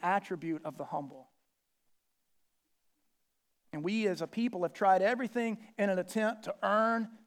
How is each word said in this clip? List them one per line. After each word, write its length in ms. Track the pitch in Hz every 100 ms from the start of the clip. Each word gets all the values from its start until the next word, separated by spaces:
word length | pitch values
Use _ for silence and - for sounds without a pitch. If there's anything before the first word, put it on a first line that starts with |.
attribute 640 | 175 196 196 175 160 156 156
of 120 | 135
the 80 | 143
humble. 440 | 160 139 135 131 _ _ _ _ _ _ _ _ _ _ _ _ _ _ _ _ _ _ _ _ _ _ _ _
And 100 | 151
we 240 | 165 220 208
as 140 | 165
a 60 | 160
people 360 | - 240 196
have 100 | 170
tried 280 | - 196 190
everything 560 | 196 247 247 240 226 208 - -
in 120 | 202
an 100 | 185
attempt 440 | 180 220 214 220
to 120 | - -
earn, 460 | 196 208 226 226 220 -